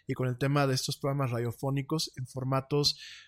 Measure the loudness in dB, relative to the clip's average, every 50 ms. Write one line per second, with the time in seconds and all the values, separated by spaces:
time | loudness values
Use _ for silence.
0 | _ -4 -2 0 0 0 0 0 2 2 4 4 4 4 2 0 0 -4 -4 -2
1 | -2 -2 0 0 0 0 0 0 -2 -2 -4 -2 -2 0 0 0 0 0 -2 -2
2 | -2 -4 -6 -10 -10 -8 -6 -4 -2 0 0 0 0 2 2 2 2 2 0 -4
3 | -10 -18 -18 -18 -20